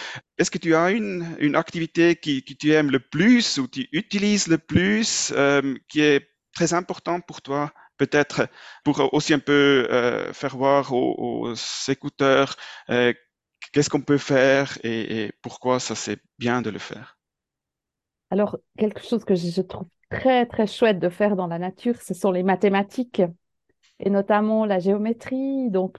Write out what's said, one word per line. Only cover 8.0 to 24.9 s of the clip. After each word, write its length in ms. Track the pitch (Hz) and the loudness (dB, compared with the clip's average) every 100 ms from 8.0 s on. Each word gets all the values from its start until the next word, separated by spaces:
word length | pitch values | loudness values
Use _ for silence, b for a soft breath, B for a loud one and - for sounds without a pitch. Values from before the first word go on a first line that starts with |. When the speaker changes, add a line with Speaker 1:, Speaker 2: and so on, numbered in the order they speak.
| 135 147 143 - 113 B B B | 0 2 0 0 -4 B B B
Speaker 1:
pour 280 | 147 147 135 | -2 2 2
aussi 220 | 151 - | 2 2
un 60 | 147 | 0
peu, 480 | - 143 143 139 120 | 2 4 4 4 2
euh, 420 | 123 120 117 - | 0 0 -2 -6
faire 240 | - 139 127 | -8 -8 -2
voir 360 | 135 139 135 | 2 2 2
aux, 560 | 123 127 - 120 117 117 | 0 0 -2 -4 -6 -6
aux 60 | 110 - - - | -8 -8 -6 -4
écouteurs, 640 | 135 143 - 139 135 135 - B B B | -6 -6 -2 2 2 0 -4 B B B
euh, 240 | 123 123 117 _ _ _ - - | 0 0 -2 _ _ _ -20 -4
qu'est-ce 180 | 143 147 | 0 0
qu'on 120 | 147 | 0
peut 160 | 131 143 | 0 0
faire 600 | - 139 135 139 139 - | 2 4 4 4 0 -6
et, 400 | 117 113 - 110 | -6 -4 -4 -6
et 80 | 104 - | -8 -10
pourquoi 380 | 120 - 127 127 | -16 -6 -2 -2
ça 160 | - 110 | -2 -8
c'est 240 | - 104 _ - | -6 -8 _ -6
bien 240 | 120 123 | -2 -2
de 80 | 110 | -4
le 80 | 98 | -8
faire ? 400 | - - 127 _ _ _ _ _ _ _ _ _ _ _ - | -12 -16 -18 _ _ _ _ _ _ _ _ _ _ _ -6
Speaker 2:
Alors, 260 | 190 208 - _ - | -2 -2 -6 _ -4
quelque 240 | 214 - | -4 -4
chose 220 | - 233 | -4 -4
que 100 | - | 0
je, 140 | 180 170 | 0 0
je 120 | 170 | -4
trouve 260 | 185 - 180 _ - | -6 -8 -14 _ -10
très, 320 | - 262 247 240 | -2 2 2 2
très 200 | - 208 | -2 -2
chouette 320 | - 226 185 | 2 2 2
de 100 | 170 | -2
faire 280 | - 208 190 | 0 0 0
dans 100 | 175 | -4
la 120 | 170 | -6
nature, 420 | 180 - 240 240 | -8 -6 -4 -4
ce 120 | - | -6
sont 160 | 180 202 | -4 -2
les 100 | 180 | 0
mathématiques, 800 | 190 185 208 196 202 - 247 - 175 170 _ _ _ _ _ - | 0 2 2 2 -2 -6 -4 0 -2 -2 _ _ _ _ _ -6
et 100 | 196 | -2
notamment 560 | 196 202 208 214 220 214 | 0 2 2 2 0 0
la 120 | 185 | 0
géométrie, 920 | 185 | 0